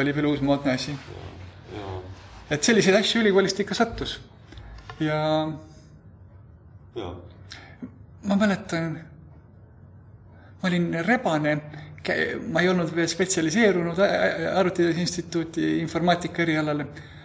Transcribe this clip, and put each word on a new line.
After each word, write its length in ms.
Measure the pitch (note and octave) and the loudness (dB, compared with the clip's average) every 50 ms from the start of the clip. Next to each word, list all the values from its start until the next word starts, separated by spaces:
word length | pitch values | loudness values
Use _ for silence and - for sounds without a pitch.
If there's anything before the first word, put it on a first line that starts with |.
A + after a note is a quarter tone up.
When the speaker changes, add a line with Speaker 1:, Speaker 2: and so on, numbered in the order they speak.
Speaker 1:
oli 140 | C3+ C#3+ C#3 | 0 0 0
veel 100 | D3+ D3 | 0 0
uus 140 | D3 D3 B2+ C3+ | 0 0 2 2
moodne 300 | C#3+ C#3+ C#3 C#3+ C#3+ B2+ | 2 2 2 2 0 -2
asi. 160 | B2+ - D3+ | -2 -2 -6
Speaker 2:
Jaa, 380 | C#3+ C3+ - - F#2 F2+ F#2 - - - - - - - - - G2 | -8 -10 -10 -14 -16 -14 -14 -14 -14 -16 -18 -18 -18 -20 -18 -14 -12
jaa. 220 | G#2 G2+ G2 F#2+ F#2 - - - - - - - - - - D3 | -12 -10 -10 -10 -10 -12 -14 -16 -18 -18 -20 -20 -14 -8 -6 -4
Speaker 1:
Et 80 | - - | 0 2
selliseid 300 | - A#3 G3+ D#3 F#3+ F#3 G#3+ | 4 6 6 6 6 6 6
asju 220 | G#3 - - A#3 | 4 4 2 2
ülikoolist 400 | A3 G#3 F#3 G3 G3 F#3+ G3 - G3 | 4 4 6 6 4 4 2 -2 -4
ikka 140 | - G3 | -2 0
sattus. 400 | - A#3 A#3 - - C3+ - - - - - - - - - - - - - - - - - - - | 0 0 0 0 -6 -8 -8 -8 -12 -14 -20 -20 -20 -20 -20 -20 -18 -18 -18 -18 -18 -18 -14 -6 -4
Ja 200 | D#3 D#3 D3+ D3+ D#3 D#3 D#3 D#3 D#3 D#3 D3+ - - - - - - - - - - - - - - - - - - - - - - - - - - - - | -2 0 0 0 2 2 2 2 0 -2 -4 -8 -12 -16 -20 -20 -20 -20 -20 -20 -20 -20 -20 -20 -20 -20 -20 -20 -20 -20 -20 -20 -20 -20 -20 -20 -20 -16 -12
Speaker 2:
Jaa. 160 | A#2+ G2 F2 - - - - - - - - - - - - - - - - - - - - - - - | -10 -8 -8 -10 -12 -14 -18 -20 -20 -18 -18 -18 -18 -18 -20 -18 -16 -16 -16 -16 -18 -20 -20 -18 -8 -2
Speaker 1:
Ma 160 | G3 G3+ F#3+ | 0 2 2
mäletan, 560 | G#3+ G#3 F#3+ - - - F3 E3 E3 E3 D#3 - - - - - - - - - - - - - - - - - - - - - - - - - - - - - - - - - - | 4 2 2 0 -4 -4 -4 -4 -2 -4 -6 -8 -12 -16 -20 -20 -20 -20 -20 -20 -20 -20 -20 -20 -20 -20 -20 -20 -20 -20 -20 -20 -20 -20 -20 -20 -20 -20 -20 -20 -20 -20 -12 -6 -2
ma 40 | F3+ | 0
olin 160 | F3+ F3 E3+ E3+ E3 E3 E3 | 0 0 0 0 -2 -2 0
rebane, 460 | F#3 B3 B3+ - F#3+ D#3+ D3+ D3+ D3+ D3+ D3 - - - - - - - - | 2 2 2 2 2 0 2 2 0 0 0 -4 -8 -14 -16 -16 -16 -16 -10
kä-, 380 | - - - - - - - C#3+ - D#3+ | -4 -2 0 0 0 0 -2 -4 -4 -2
ma 140 | E3 E3 F3 | 0 2 2
ei 60 | F3+ F#3 | 4 4
olnud 160 | F3+ E3+ D#3 D#3+ | 2 0 0 0
veel 120 | E3+ E3 D#3+ - | 0 0 0 0
spetsialiseerunud 880 | - F#3 F3 - F3 D#3+ D#3+ D3+ A3+ A#3 G3+ F3+ F3+ E3+ E3+ E3+ F3 | 0 0 0 0 0 0 2 4 4 4 4 4 4 0 0 0 2
ä-, 60 | G3+ G3+ | 2 2
ä-, 440 | - - F#3 F#3+ - E3 E3 D#3+ D#3+ | 4 2 2 2 0 0 -2 0 2
arvutiinstituuti 1120 | F3+ G3 F3+ F#3 - E3+ E3+ D#3+ E3+ F3+ - - F3 E3 - - E3+ D#3+ D#3+ - E3 D#3 D#3 D#3 E3 E3 | 2 2 2 2 2 2 2 2 0 0 -2 -2 -4 -6 -4 -4 -4 -4 -4 -4 -2 0 0 0 0 0
informaatika 580 | D#3 - E3 E3 F3+ F3 E3+ - E3+ - - E3+ | -2 -2 0 2 2 2 2 0 -4 -2 -2 0
erialale, 440 | D#3+ D#3 D#3 D3+ D3+ D3 D3 C#3+ - - - - - - - - | 2 2 0 0 0 -2 -2 -4 -6 -10 -14 -16 -18 -18 -20 -20